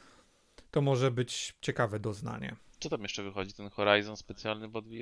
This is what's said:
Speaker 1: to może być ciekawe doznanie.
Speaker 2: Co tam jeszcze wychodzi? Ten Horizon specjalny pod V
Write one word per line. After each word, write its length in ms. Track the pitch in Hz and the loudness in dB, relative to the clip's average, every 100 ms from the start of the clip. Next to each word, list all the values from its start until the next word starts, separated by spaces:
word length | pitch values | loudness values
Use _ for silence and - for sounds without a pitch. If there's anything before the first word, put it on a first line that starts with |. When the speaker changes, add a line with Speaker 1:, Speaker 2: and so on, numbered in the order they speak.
| - - _ _ _ - - | -20 -20 _ _ _ -20 -2
Speaker 1:
to 100 | 151 | 2
może 300 | 139 131 131 | 4 4 4
być 420 | 123 127 - - - | 2 -2 -2 -8 -6
ciekawe 380 | - - 117 107 | -4 0 2 0
doznanie. 560 | 107 98 113 113 131 - - - | -4 -4 -6 -6 -8 -12 -16 -10
Speaker 2:
Co 100 | 156 | -4
tam 120 | 147 | -4
jeszcze 220 | 101 - | -4 -6
wychodzi? 300 | 98 98 95 | -6 -4 -6
Ten 160 | - 101 | -6 -10
Horizon 480 | - 104 104 104 107 | 2 6 6 6 -6
specjalny 520 | - - 110 107 110 | -12 -8 -4 -4 -6
pod 180 | 113 110 | -10 -10
V 80 | 113 | -6